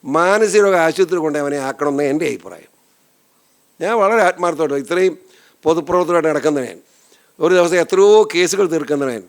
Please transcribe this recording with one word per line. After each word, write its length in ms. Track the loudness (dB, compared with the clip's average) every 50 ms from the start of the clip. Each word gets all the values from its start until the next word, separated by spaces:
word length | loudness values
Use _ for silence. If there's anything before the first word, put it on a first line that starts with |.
| -8 -2 0
മാനസിക 460 | 0 2 2 2 2 2 2 2 2 2
രോഗ 100 | 4 2 2 2
ആശുപത്രി 320 | 0 2 0 0 0 0 -4 -4
കൊണ്ട് 140 | -4 -4 -4 -4
അവനെ 140 | -4 -4 -6 -6
ആക്കണമെന്ന് 360 | -8 -6 -4 -4 -4 -2 -2 -2 -2
എൻ്റെ 140 | -2 -2 -4 -6
അഭിപ്രായം. 400 | -6 -8 -12 -18 -20 -20 -20 _ _ _ _ _ _ _ _ _ _ _ _ _ _ _ _ _ _ _ _ _ _ _
ഞാൻ 120 | -6 -2 0 0
വളരെ 200 | 2 2 2 2 2
ആത്മാർത്ഥമായിട്ട് 560 | 2 0 0 -4 -4 -2 -2 -2 -2 -2 -6 -4
ഇത്രയും 280 | -4 -2 0 0 0 -2 -4 _ _ _ _ _ _ _ _ _
പൊതുപ്രവർത്തനമായിട്ട് 640 | 0 0 0 -2 0 0 0 0 2 0 0 0 0
നടക്കുന്നവൻ, 460 | -2 0 0 0 -2 -2 -4 -8 -12 -18 _ _ _ _ _ _ _ _ _ _ _ -4 0
ഒരു 100 | 2 4
ദിവസം 200 | 4 2 2 2 0 0
എത്രയോ 280 | 0 2 4 6 6 6 6 4 2 0
കേസുകൾ 320 | -2 -2 0 0 -2 -2 -2 -2
തീർക്കുന്നവൻ 480 | -4 -4 -4 -4 -4 -4 -4 -6 -8 -12